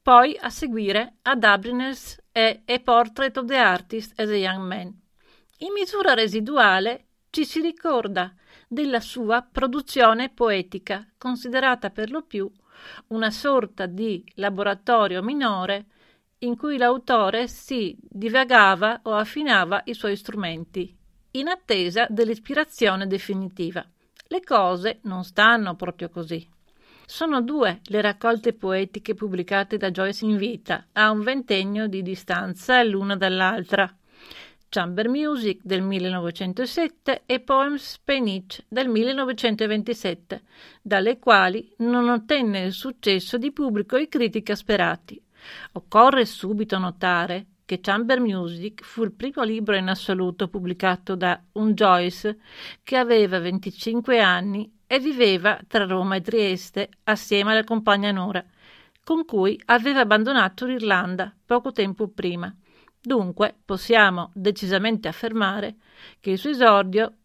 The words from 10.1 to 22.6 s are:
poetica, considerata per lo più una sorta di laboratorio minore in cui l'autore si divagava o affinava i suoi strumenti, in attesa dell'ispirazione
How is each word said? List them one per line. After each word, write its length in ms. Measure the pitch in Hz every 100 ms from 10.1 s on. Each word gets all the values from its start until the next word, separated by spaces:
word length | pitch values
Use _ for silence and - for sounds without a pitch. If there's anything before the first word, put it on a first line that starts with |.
| 220 262
poetica, 760 | _ 233 196 185 190 - 196 220 _
considerata 720 | 247 247 254 262 262 247 202
per 200 | 202 220
lo 120 | 302
più 280 | 311 202 202 _ _ - - - _
una 240 | 220 220
sorta 540 | 220 285 262 214 -
di 380 | 185 180 226 180 -
laboratorio 880 | - 202 196 202 196 - 233 202 185
minore 640 | 208 294 254 190 185 202 208 _ _ _ _ _
in 180 | 240
cui 220 | 240 302 277
l'autore 720 | 240 254 254 240 196 220 240
si 480 | - - 262 190 -
divagava 1040 | - 196 226 254 254 247 196 185 214 233
o 100 | 226
affinava 680 | 214 214 302 302 208 175 196 -
i 60 |
suoi 220 | 226 214
strumenti, 800 | 202 208 214 180 165 170 190 180 _ _ _ _
in 140 | 254 302
attesa 600 | 370 - 202 175 190 240
dell'ispirazione 960 | 214 226 226 - 285